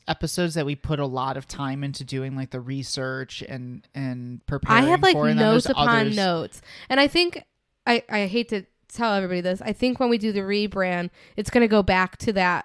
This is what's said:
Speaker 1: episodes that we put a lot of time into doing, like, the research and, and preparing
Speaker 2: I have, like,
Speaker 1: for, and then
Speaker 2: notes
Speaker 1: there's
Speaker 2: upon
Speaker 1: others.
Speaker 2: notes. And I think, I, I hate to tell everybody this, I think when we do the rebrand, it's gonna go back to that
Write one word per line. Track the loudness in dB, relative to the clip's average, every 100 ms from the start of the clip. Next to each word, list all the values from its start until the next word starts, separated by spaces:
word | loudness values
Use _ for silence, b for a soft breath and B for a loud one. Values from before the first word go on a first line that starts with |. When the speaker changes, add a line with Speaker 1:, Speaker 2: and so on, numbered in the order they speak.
| -6
Speaker 1:
episodes | -4 -4 -2 -2
that | -2
we | -4 -4
put | -4 -4
a | -2
lot | -4 -4 -6
of | -10
time | -8 -6 -4
into | -6 -8
doing, | -8 -8 -6
like, | -8 -8
the | -10
research | -8 -8 -8 -6 -6 -6 -10 -12 -12
and, | -12 -12 -16 -14
and | -8 -6 -8 -10 -12 -8
preparing | -4 2 4
Speaker 2:
I | 6
have, | 6
like, | 6
Speaker 1:
for, | 4 4
and | 4
then | 4
Speaker 2:
notes | 4 2
Speaker 1:
there's |
Speaker 2:
upon | 2 4
Speaker 1:
others. | 4 2 2
Speaker 2:
notes. | 0 0 -4 -12 B B B
And | 2
I | 4
think, | 4 2 -2 -14 _ _ _ 0
I, | 0 0
I | -4 -2
hate | -2 -2
to | -4 -6 _ _
tell | -4 0
everybody | 0 0 -2
this, | -2 -4
I | -4
think | -2 -2 0
when | 0
we | 2
do | 0
the | -2
rebrand, | -2 -2 -2 -2 -2 -2 -4 b b -8
it's | 0
gonna | 2 6
go | 6
back | 4 4 2 -2
to | -2
that | 0 2 0